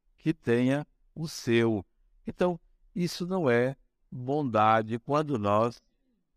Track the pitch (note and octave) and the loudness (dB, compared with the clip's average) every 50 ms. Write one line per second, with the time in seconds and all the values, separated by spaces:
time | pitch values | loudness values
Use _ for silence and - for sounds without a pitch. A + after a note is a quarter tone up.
0 | _ _ _ _ - D#3+ D#3+ _ - A#2+ A#2 A#2+ B2+ B2+ C3+ C#3+ D#3 _ _ _ | _ _ _ _ -4 -4 -4 _ 0 0 2 2 2 2 0 -2 -4 _ _ _
1 | _ _ - D3+ D#3+ D#3+ - - - B2 A#2 A#2 A#2 A#2 A2+ G2 - _ _ _ | _ _ -12 -12 -12 -10 -10 -8 -2 2 2 4 4 4 0 -2 -4 _ _ _
2 | _ _ _ _ - A3 - - F#3 F3+ F3 E3 _ _ _ _ _ _ - F#3+ | _ _ _ _ -14 -14 -4 -2 -2 -2 -2 -4 _ _ _ _ _ _ -6 -4
3 | F3 E3 - - F3+ F3+ F#3+ F#3+ D#3+ B2+ A#2+ A#2+ B2 C3 C#3 _ _ _ _ _ | -4 -4 -4 -6 -8 -6 -4 -2 2 2 2 2 2 0 -2 _ _ _ _ _
4 | _ - - B2 B2 B2+ C#3+ D3+ D3 B2+ G#2+ G#2+ G#2+ A2 A2+ A2+ A2 A2 A#2 A#2 | _ -16 -14 -10 -6 -4 -2 -2 -2 0 2 2 4 4 4 2 2 -2 -6 -8
5 | - - C#3 D3+ D#3+ C#3+ C#3 G#2+ G2+ G2+ G#2 G#2+ A#2 A#2+ A#2 - _ _ _ _ | -4 -2 -2 -2 -2 -2 -2 -2 0 2 2 2 2 0 -2 -8 _ _ _ _
6 | _ _ _ _ _ _ _ | _ _ _ _ _ _ _